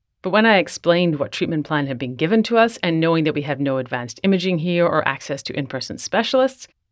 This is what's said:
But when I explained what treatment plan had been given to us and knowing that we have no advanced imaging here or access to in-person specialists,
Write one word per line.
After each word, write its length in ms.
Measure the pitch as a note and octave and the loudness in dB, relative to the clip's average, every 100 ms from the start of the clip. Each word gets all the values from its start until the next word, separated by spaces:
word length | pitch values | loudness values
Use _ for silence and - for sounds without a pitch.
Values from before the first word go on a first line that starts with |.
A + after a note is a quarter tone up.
| _ _ | _ _
But 80 | F#3 | -2
when 160 | G3+ A3+ | 2 4
I 120 | G3 | 4
explained 640 | D3+ - E3+ F3 F3 C#3+ | 2 -2 2 4 2 0
what 140 | - | -4
treatment 320 | - E3 D#3+ D3 | -4 -4 -4 -2
plan 200 | D3+ C#3 | -2 -2
had 120 | B2 | -4
been 180 | B2+ B2+ | -6 -2
given 280 | D#3+ A3+ | 2 2
to 140 | A3 A3+ | 2 2
us 200 | A3+ - | 2 2
and 180 | F3 E3 | -2 2
knowing 260 | E3 E3 D#3 | 2 2 2
that 80 | |
we 80 | D3 | -2
have 180 | C#3+ C3+ | -4 -2
no 180 | C#3 C3+ | -2 -2
advanced 440 | B2+ B2+ A#2+ - | -4 -6 -8 -2
imaging 340 | F#3+ F#3 F#3 E3+ | 0 2 0 -2
here 280 | F3 F3 E3+ | 0 2 2
or 220 | D#3 C#3+ | 2 0
access 360 | C#3 - C#3 | -4 -6 -8
to 140 | - - | -6 -8
in-person 400 | C3+ - - - | -6 -8 -8 -10
specialists, 720 | - G3 A3+ C4 C4 - - _ _ | -2 -2 0 2 2 -2 -20 _ _